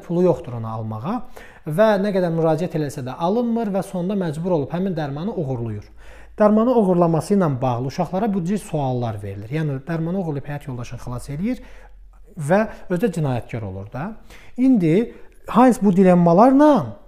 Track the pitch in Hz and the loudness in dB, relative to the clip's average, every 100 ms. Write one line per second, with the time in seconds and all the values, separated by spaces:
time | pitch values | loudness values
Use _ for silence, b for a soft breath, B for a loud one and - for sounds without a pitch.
0 | - 170 180 156 - 120 110 113 110 110 | -4 2 2 2 -4 -8 -8 -8 -8 -8
1 | 135 240 - B B B - 156 220 208 | -6 -6 -8 B B B -6 2 4 4
2 | 202 196 180 165 160 156 170 156 147 - | 0 0 0 0 0 0 -2 -4 -4 -6
3 | 123 - 170 220 240 226 226 196 185 185 | -10 -4 -2 0 0 -2 -2 -2 -4 -4
4 | 175 208 175 151 175 170 135 170 196 170 | -2 -2 -2 -4 -2 -2 -2 -4 -4 -4
5 | 147 139 180 220 139 127 117 104 - B | -6 -6 -6 -6 -4 -4 -6 -8 -12 B
6 | B B B - 214 214 233 240 196 175 | B B B 2 4 4 4 2 2 4
7 | 170 160 147 202 170 131 127 117 131 - | 2 2 0 2 2 0 -2 -2 -4 -4
8 | 175 185 220 196 170 202 - 151 135 123 | -4 -2 -2 -2 -2 -4 -4 -4 -2 -2
9 | 120 104 101 98 107 151 156 135 131 160 | -4 -6 -10 -12 -8 -4 -4 -4 -6 -4
10 | 160 190 170 143 131 143 - 123 117 117 | -4 -4 -4 -6 -8 -10 -10 -10 -10 -12
11 | - 120 - 143 202 254 B B B - | -10 -10 -8 -6 -4 -6 B B B -20
12 | - - - 202 143 190 220 B - 175 | -20 -20 -18 -8 0 0 0 B -6 -2
13 | 233 170 147 123 - 117 104 95 98 120 | -2 -2 -2 -2 -6 -10 -8 -10 -12 -10
14 | 175 220 B B B - 262 247 165 170 | -10 -10 B B B 0 4 4 4 4
15 | 233 B B - - 196 247 233 202 185 | 2 B B -18 -2 4 6 6 4 6
16 | 185 180 170 170 247 269 302 269 120 - | 6 6 6 6 6 8 6 6 0 -8